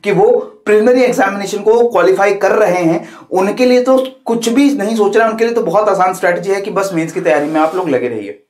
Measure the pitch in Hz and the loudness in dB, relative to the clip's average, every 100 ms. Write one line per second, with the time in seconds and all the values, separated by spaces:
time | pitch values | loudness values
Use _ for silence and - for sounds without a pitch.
0 | 202 180 208 - - - - 214 233 262 | 0 2 4 2 -2 -8 0 2 4 4
1 | 247 - 190 202 190 208 214 233 233 190 | 2 0 -2 -2 -8 -2 0 2 2 2
2 | 175 185 202 196 196 214 202 180 165 165 | 2 2 0 0 0 2 0 0 0 -2
3 | - - - 180 196 202 247 247 247 262 | -6 -20 -6 -2 -2 0 2 2 2 0
4 | 262 - - 233 233 240 285 285 202 226 | 0 -10 -6 -4 0 2 2 0 -4 0
5 | 202 220 226 220 233 233 170 196 214 190 | 0 2 0 0 -2 -2 0 0 0 0
6 | 185 180 180 175 190 196 202 185 190 170 | 0 0 -2 -2 -4 -4 -4 -4 -4 -4
7 | 160 185 170 151 147 156 160 185 175 127 | -4 -4 0 0 0 -2 -2 -2 -2 -2
8 | 123 110 101 - | -4 -8 -12 -16